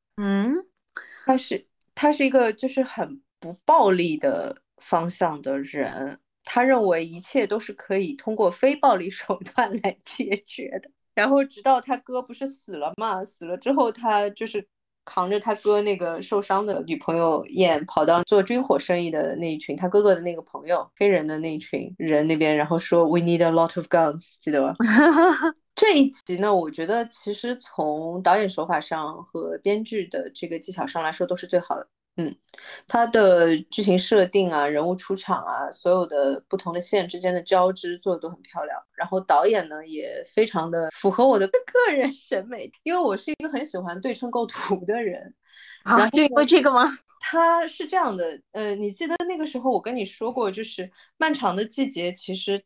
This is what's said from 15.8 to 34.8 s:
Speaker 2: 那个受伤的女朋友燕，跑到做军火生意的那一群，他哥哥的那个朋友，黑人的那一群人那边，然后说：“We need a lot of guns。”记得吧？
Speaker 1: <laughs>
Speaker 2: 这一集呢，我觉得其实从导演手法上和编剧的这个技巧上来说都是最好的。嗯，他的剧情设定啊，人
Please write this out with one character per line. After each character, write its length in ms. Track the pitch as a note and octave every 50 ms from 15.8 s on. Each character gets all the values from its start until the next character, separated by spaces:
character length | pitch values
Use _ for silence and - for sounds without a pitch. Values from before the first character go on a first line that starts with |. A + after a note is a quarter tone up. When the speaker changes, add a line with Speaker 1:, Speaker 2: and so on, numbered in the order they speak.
| G#3
Speaker 2:
那 140 | G#3 G3+
个 240 | F#3 F3+ E3 E3 E3
受 220 | F#3+ - A3 G3+ G3+
伤 240 | - G3 F#3+ G#3+
的 160 | G#3 F#3+ F3+ E3+
女 120 | D#3+ E3
朋 200 | - - - E3
友 280 | E3 E3+ E3 D#3 - -
燕， 380 | - - F3 F#3+ F3 D#3+ D3 D3+
跑 180 | - - - D#3
到 200 | D#3 E3+ F3 F3
做 180 | - G#3+ G3+ F#3
军 180 | F#3+ A#3+ B3
火 160 | C4 C4+ -
生 240 | C#3 - - F3+ F3
意 80 | F3 E3+
的 280 | D#3+ D3+ D#3 D#3+ E3
那 160 | D#3 E3+ E3 D#3+
一 40 |
群， 200 | D3+ - - D3
他 100 | D#3 F3+
哥 160 | F3+ F3+ G#3 G#3
哥 120 | G#3 F#3+
的 60 | E3+
那 140 | E3+ F3 E3+
个 80 | E3 D#3+
朋 240 | - - - C#3+
友， 220 | D#3 F3 D#3+ A#2+ - _
黑 100 | _ G#3
人 180 | G3+ F#3+ E3+ D#3
的 120 | D#3 D#3 D#3
那 160 | D#3+ E3 D#3
一 40 | D#3
群 360 | - - - F3 F3 F3+ -
人 300 | - E3 D#3+ D#3 D3 D3+
那 100 | D#3+ D#3+
边， 200 | D3+ D#3 D#3 D3+
然 100 | D3+ D3
后 100 | D3+ F3
说： 280 | E3 F3 - - E3+ E3+
“We 140 | D#3 D#3+ F3
need 200 | E3+ E3+ E3+ E3
a 100 | F3 E3
lot 260 | E3 E3 E3 E3 -
of 100 | F3+ D#3+
guns。” 500 | - - E3+ E3 D#3 D3 E3 - - - -
记 100 | - -
得 100 | D3 C#3+
吧？ 140 | C3+ C#3 - -
Speaker 1:
<laughs> 760 | A#3 A3+ G#3+ A3+ D4+ E4+ D#4 D4+ E4 F4+ D4+ - - E4 D4+ - _ _ _
Speaker 2:
这 200 | - G#4+ A4 G4
一 120 | D4 C#4 C#4
集 300 | - - - - F3+ F3
呢， 140 | G3 G#3 G#3
我 160 | F#3 E3 D#3
觉 160 | C#3+ - E3
得 200 | E3+ G#3+ A#3 A#3
其 260 | A3+ - - - G#3 G#3
实 220 | G#3 - A#3+ B3
从 640 | A#3+ - - - - D#3 D3+ D3+ D3+ D#3+ E3 E3+ F3+
导 160 | F#3+ - F3+
演 120 | G#3 G#3+ F#3+
手 180 | F#3 - D#3+
法 140 | E3+ F3 D#3
上 420 | D#3 - E3+ D#3+ D#3 D3+ D#3+ E3 F3+
和 340 | - - - E3 E3 E3 D#3+
编 260 | - F#3+ G3+ G#3+ A3
剧 240 | A3 A3+ G#3+ F3+ E3+
的 200 | - F3 F3 E3+ -
这 140 | - - E3+
个 100 | E3 E3
技 140 | E3+ - F#3+
巧 120 | F3 -
上 200 | F3 - E3+ D#3+
来 80 | D#3 D#3
说 120 | - F3
都 120 | F3 F3+
是 100 | F3+ -
最 140 | F3+ - F3+
好 160 | E3+ - -
的。 100 | - - - _ _ _ _ _ -
嗯， 160 | E3 D3 - - _ _ - - - - - - - -
他 180 | - A#3+ A#3 A3+
的 460 | A3+ A3+ G#3 F#3+ F#3 F3 E3+ E3 E3 D#3 - -
剧 120 | - - G#3
情 160 | G3+ F3+ F#3
设 260 | F#3 - A3+ G#3 F#3
定 260 | F3+ - G3+ F#3+ F3+
啊， 160 | E3 D3+ C#3+
人 160 | C#3+ D3+ D3